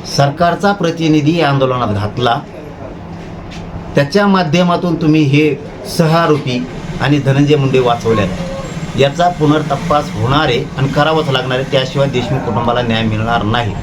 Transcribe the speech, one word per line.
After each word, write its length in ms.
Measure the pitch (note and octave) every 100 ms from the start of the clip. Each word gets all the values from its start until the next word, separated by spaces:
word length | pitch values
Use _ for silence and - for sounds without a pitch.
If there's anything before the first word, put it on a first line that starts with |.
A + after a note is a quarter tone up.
| - -
सरकारचा 540 | C#3 C#3 E3+ E3+ G3+
प्रतिनिधी 680 | G3+ E3+ D#3+ D#3+ D#3 D3 E3+
या 100 | D3
आंदोलनात 380 | C3+ C3 B2+ A2+
घातला, 520 | G2+ G#2+ - B2 A#2 - - - - - - - - - - - - - - - -
त्याच्या 320 | - G3 G3+
माध्यमातून 760 | F#3+ E3 F3 F3+ E3+ F3 E3
तुम्ही 200 | D#3+ D#3
हे 340 | C#3+ C#3+ D3+ C3 - - - -
सह 200 | D#3+ E3
आरोपी 500 | E3 D3 C3+ B2 B2 - - -
आणि 180 | B2+ D3
धनंजय 360 | C3 C3+ C#3+ D3
मुंडे 240 | C3 C3
वाचवले, 420 | B2 A#2 A2+ A2 F#2+ F2+ - - - - - A2
याचा 280 | C#3 D3+ F3
पुनर्तपास 760 | F3 D3+ D3+ D3 C3+ - D3 D3
होणार 320 | G#2 A#2 C#3+ D3+
आहे 180 | C3 C#3 -
आणि 100 | C3+
करावाच 420 | D3+ D3 D#3+ C#3+
लागणार 300 | C3 B2 C3
आहे, 120 | C3+
त्याशिवाय 380 | C3+ C3 C#3 C#3
देशमुख 300 | B2 A#2+ C3
कुटुंबाला 420 | - A2 A#2+ A#2+
न्याय 220 | A#2+ A2+
मिळणार 400 | A2+ G#2+ A2 A#2
नाही. 300 | G#2 A#2+ A2 F#2